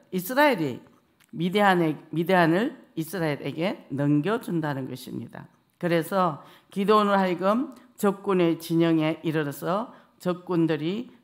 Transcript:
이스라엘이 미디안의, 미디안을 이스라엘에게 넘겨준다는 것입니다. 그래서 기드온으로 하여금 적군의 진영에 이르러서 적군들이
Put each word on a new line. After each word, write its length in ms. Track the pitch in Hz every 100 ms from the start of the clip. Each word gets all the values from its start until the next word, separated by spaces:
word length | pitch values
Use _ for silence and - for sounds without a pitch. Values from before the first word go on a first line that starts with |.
| _
이스라엘이 680 | 185 180 262 202 202 151 120 - _ _ _ _
미디안의, 640 | 147 175 196 202 180 165 151 -
미디안을 640 | 156 170 185 165 170 254 - - -
이스라엘에게 880 | 160 196 160 143 - 139 180 - -
넘겨준다는 1000 | 139 143 147 147 226 - 170 147 139 127
것입니다. 580 | 127 - 123 120 - - _ _ _
그래서 640 | 175 170 160 196 180 143 - - _
기드온으로 460 | 190 196 214 202 196
하여금 580 | 190 175 190 226 311 - - -
적군의 600 | 202 196 202 185 170 160
진영에 640 | - 165 165 160 156 160
이르러서 720 | 170 156 147 139 160 190 254 - _ _
적군들이 920 | 180 175 175 175 165 156 156 208 254 -